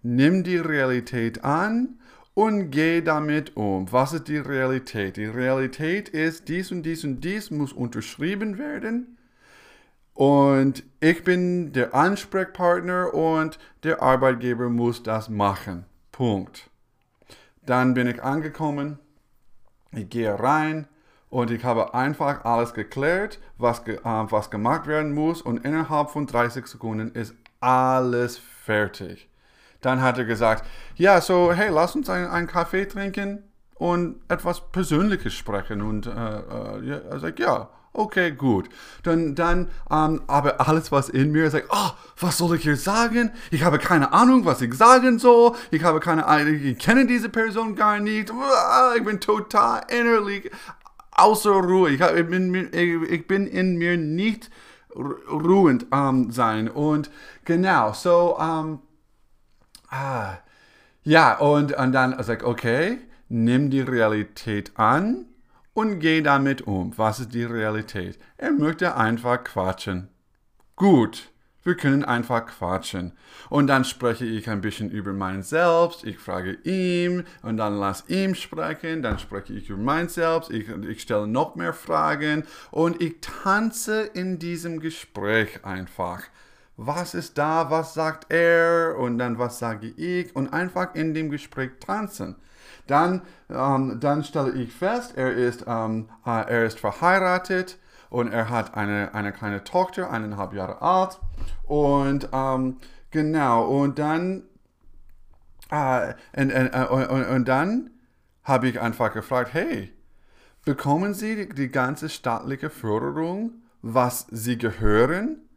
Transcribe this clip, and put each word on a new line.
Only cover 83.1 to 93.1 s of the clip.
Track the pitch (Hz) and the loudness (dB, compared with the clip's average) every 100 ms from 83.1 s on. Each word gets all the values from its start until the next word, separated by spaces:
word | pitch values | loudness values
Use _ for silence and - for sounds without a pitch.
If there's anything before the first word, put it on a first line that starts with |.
| - | -6
tanze | - - 196 202 220 - - 214 | -14 -6 0 0 0 -4 -4 -4
in | 214 185 185 180 | -4 -6 -6 -6
diesem | 165 170 170 165 | -6 -8 -8 -6
Gespräch | 160 160 - 104 101 113 107 - 98 | -8 -10 -14 -6 0 0 0 -6 -10
einfach. | 92 90 - 90 92 - _ - _ _ - | -10 -10 -8 -8 -8 -16 _ -20 _ _ -12
Was | 117 151 170 | -6 -6 -6
ist | 175 - - | -8 -8 -2
da, | 147 160 151 | 0 0 0
was | 160 156 | -2 -2
sagt | 156 160 156 - | -4 -4 -4 -2
er | 165 170 170 165 170 165 - | 2 4 4 4 2 0 -2
und | 123 120 | -2 -2
dann | 123 113 | -4 -2
was | 120 - | -4 -4
sage | 117 107 113 | -6 -6 -12
ich | - 170 180 170 139 | -10 -4 -4 -4 -6
und | 135 | -4
einfach | 160 180 180 180 156 | -4 -4 -4 -6 -4
in | 160 | -4
dem | 156 156 | -4 -4
Gespräch | 147 - - 131 131 | -8 -10 -8 -8 -8
tanzen. | - 202 208 - 92 95 - - - - - | -8 -6 -6 -10 -12 -12 -20 -20 -20 -20 0
Dann, | 143 175 | 2 2